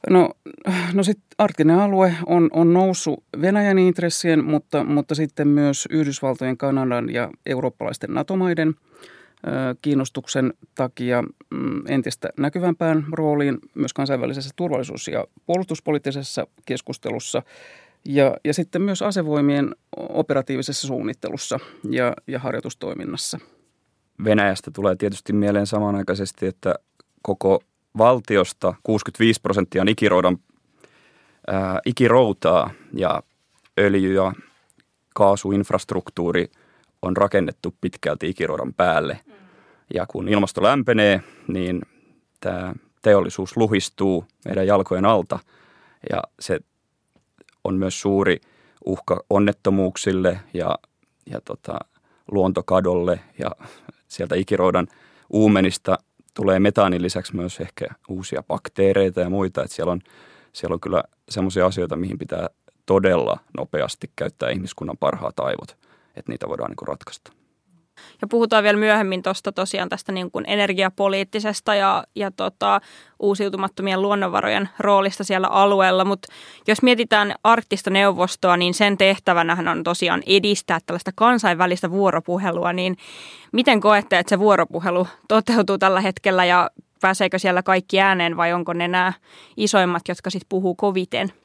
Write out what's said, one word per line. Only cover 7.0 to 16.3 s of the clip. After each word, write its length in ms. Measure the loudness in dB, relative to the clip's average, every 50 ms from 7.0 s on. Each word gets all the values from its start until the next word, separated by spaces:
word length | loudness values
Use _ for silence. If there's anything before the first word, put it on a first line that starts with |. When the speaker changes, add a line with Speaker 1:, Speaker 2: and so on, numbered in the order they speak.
| -4 -4
Speaker 1:
ja 220 | -4 -4 -4 -6 -8 _ _
eurooppalaisten 680 | -6 -4 -2 -2 -4 -6 _ -8 -8 -6 -8 -8 -6 -4
nato-maiden, 540 | -4 -4 -2 -2 0 0 0 0 0 0
ö, 1080 | -2 -2 _ _ _ _ -20 -20 -20 -20 -20 -20 _ _ _ -10 -6 -6 -4 -4 -4 -6 _
kiinnostuksen 720 | -2 0 0 0 0 -2 _ -12 -10 -4 -2 -2 -2 -2 -4 _ -20 _ _
takia, 480 | -4 -4 -4 _ -6 -4 0 0 0 -2 -4 -10 _ -16 _
mm, 320 | -8 -6 -6 -6 -6 -6 -6
entistä 420 | -2 -4 -2 -2 -4 -8 -8 -10 -10 -6
näkyvämpään 680 | -4 -4 -4 -4 -2 -2 -2 -2 _ 0 0 0 0 -2 -4
rooliin 460 | -6 -2 0 0 0 0 0 -2 -2 -4 _ -14 _
myös 180 | -6 -6 -4 -4
kansainvälisessä 560 | -6 -4 -2 -2 -2 -2 -6 -6 -8 -10 -12 -8
turvallisuus- 520 | -8 -6 -4 -4 -4 -6 -6 -10 -12 -10
ja 200 | -6 -6 -6 -6 _ _ _ _
puolustuspoliittisessa 1040 | -4 -4 -4 -2 -4 -8 -8 _ -4 -4 -2 -2 -6 -8 -6 -10 -8